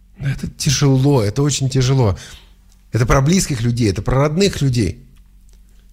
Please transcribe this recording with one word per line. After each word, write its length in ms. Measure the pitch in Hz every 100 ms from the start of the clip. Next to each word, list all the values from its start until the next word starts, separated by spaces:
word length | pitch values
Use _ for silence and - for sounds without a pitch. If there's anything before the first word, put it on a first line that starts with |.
| _ -
ну, 100 | 139
это 200 | - -
тяжело, 760 | - 151 127 143 131 143 135
это 200 | 101 143
очень 280 | 143 - 135
тяжело. 480 | 131 127 135 107 85 - - - _ _ - _
Это 140 | 113 120
про 160 | 139
близких 400 | 139 185 - 117
людей, 280 | 117 117 107
это 120 | 95
про 180 | 120 127
родных 420 | 151 160 202 -
людей. 440 | 139 120 90 - - - - - - - - - -